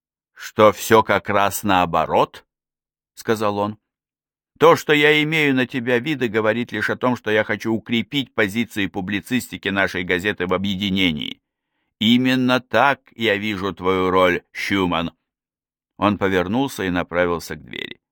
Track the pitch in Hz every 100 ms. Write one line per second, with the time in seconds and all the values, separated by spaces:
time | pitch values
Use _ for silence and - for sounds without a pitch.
0 | _ _ _ - - - 107 - - 110
1 | 107 101 - 101 101 - 101 92 85 82
2 | 73 95 147 - - _ _ _ _ _
3 | _ - - 110 107 101 104 107 _ _
4 | _ _ _ _ _ - 160 160 - 151
5 | 147 151 151 160 147 131 123 131 120 120
6 | 139 139 123 110 107 113 117 107 107 104
7 | 127 120 107 107 107 107 113 110 - 117
8 | 107 143 127 - 104 110 113 104 92 101
9 | 95 101 - 123 - 95 101 98 92 92
10 | 90 90 104 - 90 92 98 92 101 95
11 | 90 73 50 50 _ _ _ _ _ -
12 | 110 123 127 131 127 127 - 110 139 131
13 | _ - 110 101 107 98 98 87 92 92
14 | 92 92 90 85 - - - 98 90 82
15 | 85 - _ _ _ _ _ _ _ -
16 | 101 98 95 95 87 117 135 - 95 90
17 | 82 85 90 85 - 78 60 50 - -
18 | _